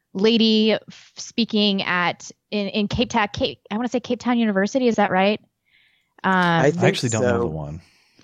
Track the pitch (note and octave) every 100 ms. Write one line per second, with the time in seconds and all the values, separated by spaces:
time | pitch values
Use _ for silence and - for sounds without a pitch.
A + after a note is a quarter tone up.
0 | _ F#3+ G#3+ A#3 A3+ A3 G#3+ G3+ - -
1 | - - - - A3+ G#3+ G#3 G3 - F3+
2 | F3 - - - - G#3 G3 G#3+ G3+ -
3 | A#3+ A3+ G3+ - B3 B2 - G#3 B3 B3
4 | - A#3+ A#3 A#3+ A3+ F#3+ G3+ C4+ B3 A3
5 | G3+ F#3 G3 A3 _ _ _ _ _ _
6 | _ _ F#3+ F#3 F3 E3 D3 E3+ C#3 -
7 | B2 A2 B2 A#2+ A#2 D#2 D2 E2+ - _
8 | _ _